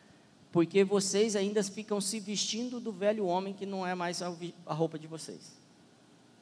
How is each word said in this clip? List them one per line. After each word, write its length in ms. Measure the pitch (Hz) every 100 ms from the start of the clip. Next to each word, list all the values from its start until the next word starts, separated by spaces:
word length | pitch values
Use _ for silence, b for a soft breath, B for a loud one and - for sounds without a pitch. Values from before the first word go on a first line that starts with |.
| B B B B -
porque 320 | 175 165 196
vocês 520 | 196 202 196 196 226 202
ainda 280 | 196 214
ficam 380 | 196 220 214 208
se 180 | 196 226
vestindo 600 | 190 196 - 214 247 240
do 120 | 214
velho 340 | 180 202 220 185
homem 280 | 180 196
que 120 | 196 196
não 220 | 196 180
é 80 | 180
mais 260 | 175 180
a 80 | 180
vi-, 240 | 165 170 170 170
a 80 |
roupa 240 | 156 165 160
de 100 | 160
vocês." 520 | 160 - 85 - - - - - - - - - -